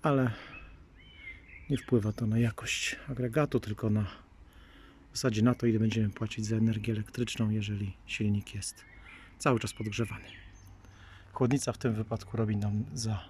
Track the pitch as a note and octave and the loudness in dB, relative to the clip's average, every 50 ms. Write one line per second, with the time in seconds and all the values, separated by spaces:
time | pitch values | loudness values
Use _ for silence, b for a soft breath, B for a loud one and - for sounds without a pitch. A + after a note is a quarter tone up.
0 | - D#3 C#3+ C3+ C3 A#2+ A2 B B B B B B B B B B - - - | 2 4 4 4 4 2 0 B B B B B B B B B B -20 -20 -20
1 | - - - - - - - - - - - - - - C#3+ B2 - - B2+ A#2 | -20 -20 -20 -20 -18 -18 -18 -18 -20 -20 -20 -20 -4 -2 -2 -2 2 4 4 4
2 | G2+ G#2+ G#2 - A#2+ G#2+ G#2+ A2+ A#2+ A#2 A2 - - - - - - - - - | 4 2 -2 0 0 2 4 4 4 2 0 -2 -4 -4 -4 -2 -2 -4 -6 -6
3 | - - C3+ A#2+ B2 A#2+ A2+ D3+ D3 D3 - B2 - - G#2 - - A2 G#2 G#2+ | -8 -8 -6 -4 -4 0 2 2 0 2 2 -2 0 0 -6 -2 2 2 2 2
4 | G#2 F2+ - - - - - - B B B B B B B B B B B B | 2 -2 -6 -14 -20 -20 -20 -20 B B B B B B B B B B B B
5 | B B - - - C3 A2 G#2+ A2 B2 A#2+ - - A#2+ A2 A2 A2+ A2+ G#2 A2+ | B B -10 0 0 0 4 6 4 4 4 4 4 4 4 4 4 2 4 2
6 | A2 G#2 - - A2+ G#2+ - - A2 G#2+ A2+ A2 A2+ A2+ A2 G#2+ G#2+ A#2 A2+ G#2+ | 2 0 0 -2 -6 -4 -4 -6 -2 -2 2 4 4 4 2 0 -2 -2 -2 -2
7 | G#2+ - - - B2 - - - A2+ G#2+ G#2+ G#2+ G#2 G2+ G#2 G2+ G#2 F#2+ F#2 - | -4 -6 -4 -4 -4 -4 -2 -2 0 0 2 0 0 -2 -4 -4 -4 -6 -8 -10
8 | - - - - G#2+ G#2 G#2 G2+ G2+ - - G2+ G2 - - - - - B B | -12 -10 -4 0 2 2 2 2 0 -4 -10 -8 -8 -8 -10 -12 -20 -20 B B
9 | B B B B B B B B - D3+ B2+ A2 - A2 - - G#2+ G#2+ G2+ - | B B B B B B B B 2 4 4 4 0 -4 -6 -6 -6 -6 -2 -2
10 | A#2 - - - - - - - - - - - - - - - B B B B | -2 -4 -4 -12 -12 -16 -18 -18 -20 -20 -20 -20 -20 -20 -20 -20 B B B B
11 | B B B B B B B - B2+ A#2 C3+ C#3 - - A2+ - - B2+ A2 G#2+ | B B B B B B B 0 2 4 4 2 2 -2 -4 0 0 0 0 0
12 | A2 - A#2 G2+ - - - A2+ A2+ G#2+ A2 G2+ G2+ G#2 G2+ G#2 - D3 D3 C#3 | -2 -4 -4 -6 -6 -6 -2 0 0 2 2 0 0 0 0 0 -2 -4 -6 -6
13 | A2+ A2+ G#2+ F#2+ - | -2 -2 -2 -4 -6